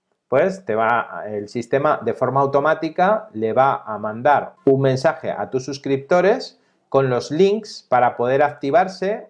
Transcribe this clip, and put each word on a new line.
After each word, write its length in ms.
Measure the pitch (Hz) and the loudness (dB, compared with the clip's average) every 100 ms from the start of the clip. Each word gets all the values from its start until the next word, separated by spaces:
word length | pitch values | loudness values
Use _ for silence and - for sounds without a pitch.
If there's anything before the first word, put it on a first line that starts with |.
| _ _ - | _ _ -2
Pues 360 | 131 185 185 | 0 0 -2
te 120 | - 110 | -4 0
va, 480 | 113 117 - 85 98 | 2 0 -2 -10 -10
el 220 | 107 104 | -10 -8
sistema 500 | 120 113 135 151 - | -10 -2 0 0 0
de 100 | 113 | -2
forma 280 | 104 127 135 | -2 0 0
automática 880 | 139 139 147 156 160 160 185 214 - | 2 2 2 0 -2 0 0 0 -4
le 180 | 110 110 | -4 0
va 300 | 117 135 - | 2 2 0
a 140 | - 107 | -6 -8
mandar 560 | 107 110 139 131 - - 139 | -8 -2 2 2 0 -2 2
un 160 | 135 | 4
mensaje 500 | 135 127 - - 101 | 2 2 0 -2 -4
a 180 | - 107 | -6 -4
tus 160 | 127 139 | -6 -6
suscriptores 960 | 139 139 135 135 180 185 254 - - _ _ _ | -8 -4 -2 2 2 4 0 -4 -18 _ _ _
con 220 | 135 131 | 0 2
los 220 | 123 - | 0 -2
links 520 | 151 196 220 214 - - | 2 2 0 -6 -16 -2
para 260 | 123 120 123 | 2 2 0
poder 280 | 123 139 | 0 2
activarse 800 | 143 - 139 160 190 - 185 233 | 0 -2 0 0 0 -4 -6 -6